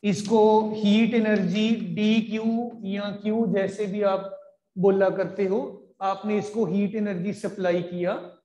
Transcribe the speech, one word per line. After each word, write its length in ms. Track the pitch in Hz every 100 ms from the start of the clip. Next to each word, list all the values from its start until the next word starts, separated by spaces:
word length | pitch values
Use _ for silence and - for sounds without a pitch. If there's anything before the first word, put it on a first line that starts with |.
इसको 640 | 208 190 185 226 214 214 214
heat 440 | 214 202 208 226
energy 560 | 233 214 208 180 196 220
D 500 | 220 185 165 214 220
Q 520 | 214 220 226 226 240 -
या 260 | 190 202 202
Q 360 | 190 214 220 226
जैसे 400 | 196 190 - 208
भी 160 | 208
आप 380 | 202 190 190 - - _ _ -
बोला 320 | 190 196 190
करते 340 | 190 180 -
हो, 400 | 190 208 269 - - _
आपने 360 | 196 196 214 208
इसको 280 | - 226 196
heat 280 | 196 202
energy 380 | 220 208 180 190
supply 500 | - 196 - 180 175
किया। 500 | 170 175 175 240 - -